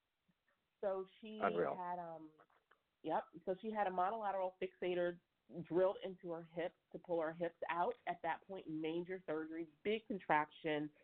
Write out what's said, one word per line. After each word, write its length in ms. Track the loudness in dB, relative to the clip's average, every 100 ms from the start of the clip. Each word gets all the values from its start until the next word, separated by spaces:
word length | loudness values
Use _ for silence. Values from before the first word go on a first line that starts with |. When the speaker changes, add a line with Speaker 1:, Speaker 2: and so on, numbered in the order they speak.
| _ _ _ _ _ _ _ -4
Speaker 1:
So 240 | -2 -2 -4 -10
she 200 | -10 -2
Speaker 2:
Unreal. 340 | 0 2 0 -2
Speaker 1:
had, 240 | -4 -4
um, 300 | -6 -10 -14 -20 -20 _ _ _ _ _
yep. 240 | 0 0 0 -8 -4
So 100 | -4
she 160 | -2
had 160 | 0 2
a 40 |
monolateral 600 | 4 2 2 -2 0 -2 -2
fixator 560 | -6 -2 0 2 2 0 _ _ -14 -10
drilled 360 | 0 4 4 2
into 280 | -6 -8 -8
her 120 | -8 -6 -4
hip 180 | -4 -6 _
to 60 | -10
pull 220 | -2 2
her 120 | 2
hips 280 | 0 -2 -2 -2
out. 260 | 2 2 2 -4
At 140 | -2
that 180 | -2 -2 -4
point, 200 | -8 -4
major 540 | -2 0 0 -2 -6 -2
surgery, 420 | -2 -2 -6 -8 -4
big 220 | 0 0 -2
contraction 800 | -4 4 4 4 -2 0 2 0 -8